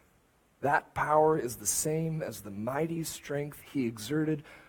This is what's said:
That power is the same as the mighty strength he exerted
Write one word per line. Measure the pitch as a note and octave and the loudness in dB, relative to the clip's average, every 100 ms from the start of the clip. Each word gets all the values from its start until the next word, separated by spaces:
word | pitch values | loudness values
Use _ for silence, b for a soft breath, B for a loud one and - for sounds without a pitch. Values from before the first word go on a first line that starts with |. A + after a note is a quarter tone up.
| b b _ _ _ _ | b b _ _ _ _
That | B2+ D3+ - | 2 2 0
power | - C#3+ D3+ D#3 D#3 | -4 2 6 6 4
is | A#2+ G#2+ | 0 -4
the | G#2 | -2
same | - D#3+ D#3 D#3+ D#3 | -2 0 0 -2 -2
as | A2 A2+ | -6 -8
the | G#2 | -10
mighty | G2 A2 C#3 E3 E3 | -6 -4 -2 -2 -2
strength | D#3 - - C#3+ D3 D3 - | -6 -8 -4 -4 -4 -8 -8
he | C#3+ A#2+ | -2 -2
exerted | A2+ G#2+ D3+ D#3 D#3 B B | -2 -2 0 2 0 B B